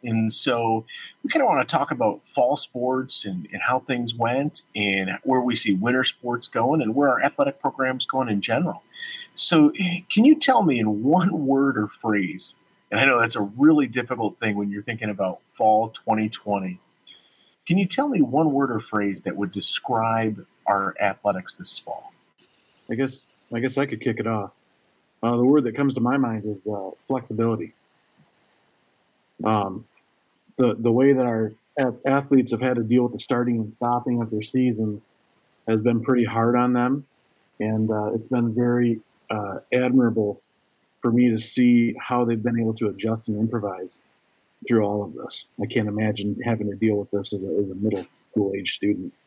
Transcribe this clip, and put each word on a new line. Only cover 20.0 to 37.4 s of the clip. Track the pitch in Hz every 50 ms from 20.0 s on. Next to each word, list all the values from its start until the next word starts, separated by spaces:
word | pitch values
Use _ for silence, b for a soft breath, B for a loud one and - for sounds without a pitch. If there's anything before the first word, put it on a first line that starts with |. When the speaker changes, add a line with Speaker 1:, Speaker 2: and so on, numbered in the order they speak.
| 113 113 113 113 113 110 107 95 92 _ _ _ _
Speaker 1:
our | - 101 101 98 95 - -
athletics | 104 101 98 - _ 104 98 92 92 - -
this | _ 92 - - -
fall? | - - - - - - _ _ _ _ _ _ - _ _ _ _ _ _ _ _ _
Speaker 2:
I | 117
guess, | 113 135 131 135 - - _ _ _ _ _
I | 117 117
guess | 120 131 131 139
I | 143
could | 139 - 107 -
kick | 135 113 113
it | 107
off. | 113 117 107 101 101 _ _ _ _ _ _ _ _ _ _ _ _ _ _ -
Uh, | 117 120 120
the | 120
word | 127 143 151 135
that | 117 110
comes | 135 143 139 131
to | 135 117
my | 120 131 139
mind | 135 120 110 110 104
is, | 107 104 95 _ 104
uh, | 104 101 95 95 - _ _ _
flexibility. | 135 131 120 - 110 107 117 113 113 110 - - _ _ _ _ _ _ _ _ _ _ _ _ _ _ _ _ _ _ _ _ _ _ _ _ _ _ _ _ _ _ _ _ _ _ -
Um, | 107 110 107 101 98 95 104 113 _ _ _ _ _ _ _ _ _ _ _ _ _ _
the, | - 127 120 104
the | - 113 120 113
way | 123 135 139 139
that | 131 127
our | 123 117 110 110 107 107 _ _ _ _ -
ath-, | 135 127 120 120 -
athletes | 151 135 139 143 139 143 135 120 117 -
have | 110
had | 127 131 127
to | 120 113
deal | 107 117 127 123
with | 120 -
the | 104
starting | - - 127 120 120 123 120
and | 113 110 107 -
stopping | _ 120 120 120 123 120 131 123 120 117
of | 113
their | 113 107
seasons | 107 - - 131 127 127 117 107 110 107 104 104 - _ _ _ _ _ _ _ _ _ _ _ _
has | - 110 110
been | 107 120 117 117
pretty | 113 - 131 123 120
hard | 117 113 113 113 117 120
on | 123 123 123 123
them, | 123 123 127 135 147 143 _ _ _ _ _ _ _